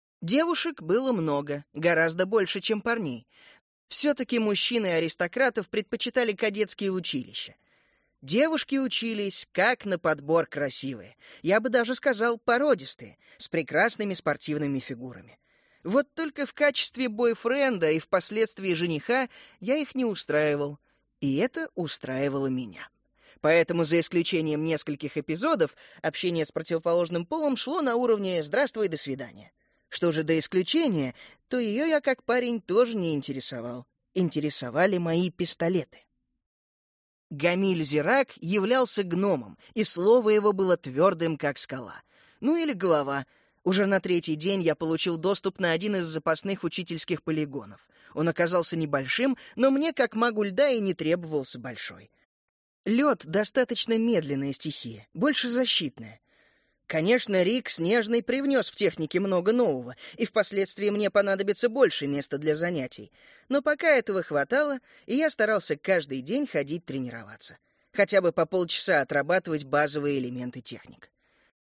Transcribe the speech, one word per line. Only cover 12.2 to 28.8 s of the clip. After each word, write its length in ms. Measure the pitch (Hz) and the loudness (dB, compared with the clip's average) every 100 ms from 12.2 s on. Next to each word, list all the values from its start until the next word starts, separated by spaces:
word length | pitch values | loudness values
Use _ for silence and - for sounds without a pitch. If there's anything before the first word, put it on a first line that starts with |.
| 233 233 | 0 0
породистые, 800 | - 240 294 196 135 - 113 - _ - | 0 2 4 2 -2 -14 -16 -20 _ -14
с 100 | - | -6
прекрасными 680 | 165 131 151 226 - 202 180 | -4 0 2 2 0 -4 -4
спортивными 640 | 156 143 156 151 143 135 | -2 -4 -2 -2 -2 -4
фигурами. 580 | - 120 127 - - _ _ _ _ _ | -6 -12 -12 -16 -20 _ _ _ _ _
Вот 280 | 170 262 277 - | -2 0 0 -4
только 320 | 320 285 269 | -6 -4 -6
в 60 | - | 2
качестве 520 | 294 - - 233 254 | 2 2 -4 -2 -4
бойфренда 840 | 214 240 220 233 277 262 196 156 | 0 0 0 0 2 2 2 2
и 80 | 160 | 2
впоследствии 760 | - 185 - 214 220 - 190 | 2 -2 0 -2 -2 -2 -2
жениха 560 | 165 175 151 - 254 247 - - - | 0 0 -2 0 0 0 -8 -20 -10
я 180 | 202 302 | -2 -2
их 160 | 277 | -2
не 120 | 262 240 | -2 -2
устраивал, 760 | 180 - 147 151 147 143 147 _ _ _ - | -2 0 2 2 0 -2 -8 _ _ _ -6
и 140 | 139 139 | -2 0
это 340 | 247 330 320 - | -2 -4 -8 -6
устраивало 720 | 156 - 127 131 139 139 135 | -6 -6 -6 -2 -2 0 -2
меня. 420 | 127 113 - - _ _ _ _ - | -2 -6 -12 -18 _ _ _ _ -2
Поэтому, 420 | 151 165 160 170 | 4 4 4 2
за 160 | 156 170 | 2 2
исключением 640 | - 170 170 160 160 151 | 2 0 0 0 0 -2
нескольких 540 | 160 151 - 143 143 151 | 0 -2 -4 -6 -6 -6
эпизодов, 580 | 151 160 302 240 147 - - - | -4 -2 0 2 0 -2 -20 -6
общение 460 | 156 - 180 170 151 | -6 -2 -2 -2 -2
с 40 | |
противоположным 760 | 156 - 165 170 175 170 170 175 | -4 -4 -2 2 2 2 -2 -2
полом 280 | 320 294 254 | 0 0 0
шло 280 | 262 349 | -2 -2
на 120 | 269 233 | 0 2
уровне 460 | 247 208 190 175 | 2 2 2 -2
"здравствуй, 460 | 147 254 277 220 | 0 0 0 0